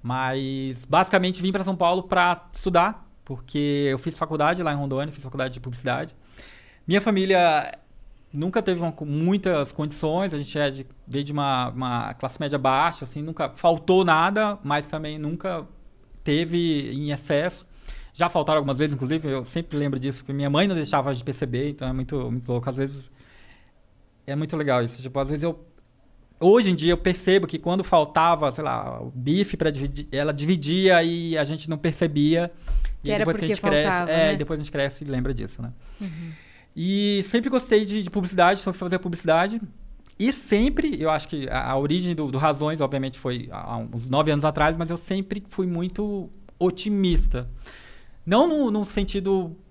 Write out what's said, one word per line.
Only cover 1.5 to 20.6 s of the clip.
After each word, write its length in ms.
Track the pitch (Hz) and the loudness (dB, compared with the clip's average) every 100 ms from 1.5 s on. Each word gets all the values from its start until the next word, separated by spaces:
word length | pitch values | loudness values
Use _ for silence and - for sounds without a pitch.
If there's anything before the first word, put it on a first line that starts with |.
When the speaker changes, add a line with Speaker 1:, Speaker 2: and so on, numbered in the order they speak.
Speaker 1:
pra 120 | 190 | -2
São 120 | 185 180 | -4 2
Paulo 280 | 170 185 | 2 2
pra 440 | 185 180 175 170 - | 0 2 4 2 -6
estudar, 540 | - 196 175 190 214 - - - | -6 2 4 4 0 -14 -20 -12
porque 640 | 127 123 147 147 143 143 | -12 -6 -2 0 2 0
eu 80 | 135 | 0
fiz 180 | 165 156 | -4 -6
faculdade 440 | 156 160 151 180 | -4 0 2 2
lá 100 | 165 | -2
em 40 | 143 | -2
Rondônia, 340 | 139 135 147 | -2 -4 -4
fiz 120 | - | -10
faculdade 300 | 131 135 131 | -10 -6 -6
de 60 | 123 | -6
publicidade. 560 | 127 120 127 127 160 - - - - - - _ - | -10 -6 -4 -4 -6 -12 -20 -20 -20 -20 -20 _ 2
Minha 140 | 190 | 2
família 760 | 208 196 190 185 175 151 127 - _ - - - - | 4 2 4 6 6 4 -2 -12 _ -20 -20 -20 -12
nunca 280 | 147 170 226 | -6 -2 0
teve 180 | 208 175 | 0 -2
uma 120 | 170 | -2
co-, 120 | 156 151 | -6 -4
muitas 680 | 147 170 202 190 160 139 | 0 2 2 2 0 -2
condições, 600 | - 151 147 156 165 196 | -4 -8 -4 -2 0 -2
a 40 | 151 | -4
gente 200 | 139 151 | -6 -2
é 140 | 143 | -2
de, 160 | 135 131 - - | -4 -14 -18 -8
veio 180 | 135 143 | -6 -4
de 80 | |
uma, 340 | 147 139 131 123 | -2 0 0 -2
uma 440 | 120 127 120 107 - | -4 -4 -4 -4 -6
classe 240 | 131 - | -8 -6
média 180 | 147 143 | -4 0
baixa, 460 | 131 135 165 160 | 2 4 2 0
assim, 180 | 127 147 | -10 -8
nunca 280 | 151 160 147 | -8 -4 -6
faltou 540 | - 170 165 - 185 180 | 2 2 4 4 4 6
nada, 520 | 160 175 202 208 202 | 6 4 2 0 -2
mas 240 | 143 147 - | -2 -2 -2
também 320 | 156 151 156 | -8 -8 -6
nunca 460 | 151 170 190 170 180 - - _ - - | -6 -6 -6 -6 -10 -20 -20 _ -20 -8
teve 680 | - 147 165 175 170 147 131 | 0 0 2 0 2 0 -2
em 180 | 131 147 | -6 -4
excesso. 560 | 143 - 143 175 - - - - - - | -6 0 0 0 -6 -20 -18 -14 -14 -16
Já 160 | - 170 | -2 0
faltaram 280 | 170 147 156 | 2 2 2
algumas 180 | 139 135 | 2 0
vezes, 180 | 151 139 | 0 0
inclusive, 340 | 131 156 156 | -2 -2 -2
eu 160 | 135 120 | -6 -4
sempre 320 | 170 165 147 | -8 -6 -2
lembro 220 | 143 135 | -2 -2
disso, 200 | 135 123 | -4 -6
porque 140 | - | -8
minha 160 | 139 143 | -4 0
mãe 160 | 147 | 2